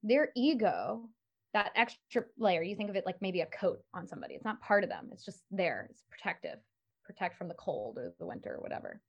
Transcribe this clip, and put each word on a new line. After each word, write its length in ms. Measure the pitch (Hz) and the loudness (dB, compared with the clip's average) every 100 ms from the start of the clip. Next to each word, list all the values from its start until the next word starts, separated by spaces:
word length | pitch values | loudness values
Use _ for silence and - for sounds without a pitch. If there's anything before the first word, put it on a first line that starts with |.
Their 280 | 214 262 302 247 | 6 6 6 4
ego, 720 | 269 277 208 87 110 226 233 _ _ _ _ | 4 6 4 2 -2 -4 -8 _ _ _ _
that 180 | 208 202 - | 0 0 2
extra 500 | 240 - _ 247 226 - | 0 0 _ -2 -2 0
layer, 260 | 220 175 | 4 4
you 120 | 175 202 | 2 -4
think 140 | 208 | -2
of 60 | 196 | -2
it 100 | 185 | -2
like 160 | 180 | -4
maybe 200 | 196 180 | -2 0
a 40 | 240 | -2
coat 360 | - 190 170 _ | 0 0 0 _
on 140 | 185 180 | -12 -10
somebody. 280 | - 67 71 | -12 -10 -8
It's 100 | 220 | -8
not 160 | 208 | -8
part 220 | - 202 | 4 4
of 60 | 202 | 4
them. 200 | - - | -4 -10
It's 120 | - - | -16 -16
just 200 | - _ | -18 _
there. 360 | 190 175 110 - | 0 0 0 -8
It's 140 | - _ | -16 _
protective, 480 | - - - - - _ _ _ _ _ | -10 -8 -6 -8 -12 _ _ _ _ _
protect 320 | 202 180 175 | -6 -6 -6
from 100 | 180 | -10
the 60 | 160 | -8
cold 420 | - 156 107 - | -4 -2 -4 -4
or 160 | - - | -8 -8
the 60 | 87 | -8
winter 300 | - - - | -8 -6 -8
or 60 | |
whatever. 400 | - - - - | -4 -4 -6 -12